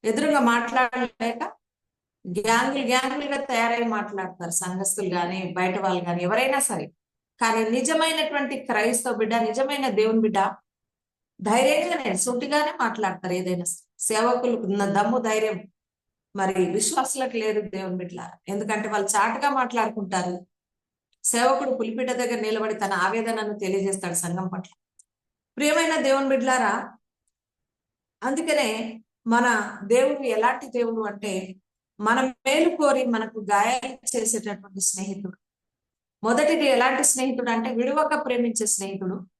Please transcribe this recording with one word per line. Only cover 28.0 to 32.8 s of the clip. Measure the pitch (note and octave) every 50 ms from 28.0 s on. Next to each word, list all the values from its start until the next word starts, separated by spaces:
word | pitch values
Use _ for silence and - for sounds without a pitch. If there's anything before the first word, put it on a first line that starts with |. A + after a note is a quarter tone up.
| _ _ _ _
అందుకనే | G#3 B3+ C#4 D#4+ E4 D#4 D4 D4 B3+ A3 G#3+ A3+ A3+ A3+ - - _ _ _ _ _
మన | A3+ A#3 A#3+ A#3+ B3 A#3 G#3+ G3+ - - - G3+
దేవుడు | G3 A#3 B3+ C4+ C#4 D4 C#4
ఎలాంటి | C4+ B3 A3+ G#3+ A3+ B3 B3+ - -
దేవుడు | B3+ - A#3+ A#3 A3+ A3+ A3+
అంటే, | G#3+ G#3 G3+ G3+ G#3+ G#3 F#3 F#3 F#3 F#3 F#3+ - _ _ _ _ _ _ _ -
మన | G#3 G#3+ A#3 C4 C4 C4 - _ _
మేలు | C4 C#4 D#4+ E4 F4 F4
కోరి | -